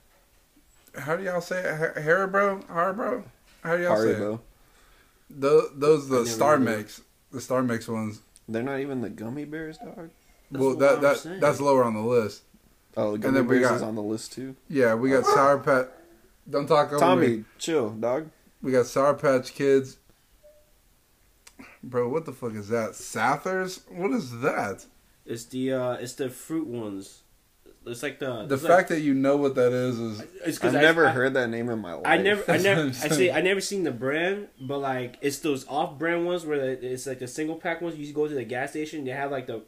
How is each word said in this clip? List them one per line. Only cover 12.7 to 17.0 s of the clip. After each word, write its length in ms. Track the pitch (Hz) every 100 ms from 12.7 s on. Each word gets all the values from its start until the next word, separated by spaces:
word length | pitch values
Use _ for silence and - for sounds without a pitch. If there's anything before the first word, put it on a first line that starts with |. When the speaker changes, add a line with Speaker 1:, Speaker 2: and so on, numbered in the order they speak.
| _ _ -
Speaker 2:
Oh, 140 | 107
the 20 |
Speaker 1:
And 100 | 104
Speaker 2:
gummy 100 | 123 135
Speaker 1:
then 120 | 120
we 80 | 131
Speaker 2:
bears 100 | 123
Speaker 1:
got 60 | 113
Speaker 2:
is 40 |
on 120 | 110 110
the 60 |
list 320 | 104 110 -
too. 200 | - 131 131 -
Speaker 1:
Yeah, 280 | 143 117 110
we 160 | 131
got 140 | 131 -
Sour 340 | 415 139 139
Patch. 280 | 143 131 127 - - _ _ _ -
Don't 180 | 139 139
talk 220 | 151 139
over 100 |
Speaker 2:
Tommy, 280 | 143